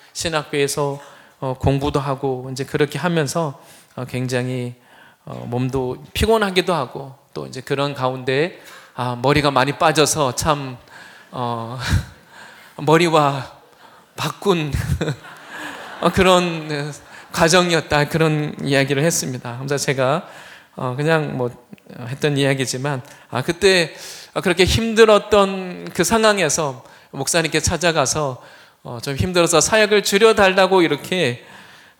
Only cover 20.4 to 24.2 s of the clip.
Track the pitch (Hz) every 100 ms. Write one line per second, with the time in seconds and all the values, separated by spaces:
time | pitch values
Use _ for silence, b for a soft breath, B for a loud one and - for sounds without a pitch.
20.4 | B B B - 127 127 151 160 143 139
21.4 | 123 - - - - - 120 135 151 139
22.4 | 139 135 123 127 143 135 - B B 117
23.4 | 135 165 196 185 156 B B B